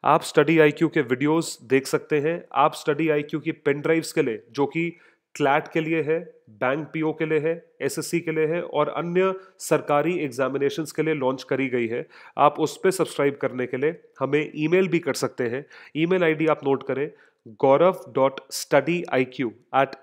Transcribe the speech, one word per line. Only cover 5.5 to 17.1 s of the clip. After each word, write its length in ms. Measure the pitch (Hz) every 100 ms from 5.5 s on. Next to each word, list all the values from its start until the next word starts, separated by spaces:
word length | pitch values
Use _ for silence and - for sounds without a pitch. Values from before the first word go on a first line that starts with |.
| 147 156
के 120 | 165
लिए 220 | 156 165
है, 320 | 143 160 175 - _
बैंक 380 | 107 127 143 151
पीओ 200 | 160 156
के 140 | 156 160
लिए 120 | 160
है, 340 | 151 170 _ _
एसएससी 380 | 139 - 147 170
के 120 | 165
लिए 140 | 156 156
है 160 | 170
और 260 | 175 143 143
अन्य 460 | - 170 175 190 190 - _
सरकारी 600 | - 156 156 147 151 180
एग्जामिनेशंस 760 | 147 120 131 139 139 139 151
के 100 | -
लिए 120 | 156
लॉन्च 280 | 156 127 135
करी 260 | - 131 135
गई 180 | 123 113
है, 220 | 120 - - - -
आप 220 | 143 147
उस 200 | 156 -
पे 80 | 190
सब्सक्राइब 480 | 185 165 - 143 139
करने 240 | 135 127 123
के 100 | 127
लिए 260 | 147 170 _ -
हमें 320 | 135 147 151 -
ईमेल 320 | 151 180 190
भी 100 | 160
कर 160 | 151
सकते 300 | 127 127 -
हैं। 220 | 120 127 - - - 151
ईमेल 280 | 170 185
आईडी 220 | 165 156 156
आप 140 | 147
नोट 180 | 143 135
करें, 280 | - 127 151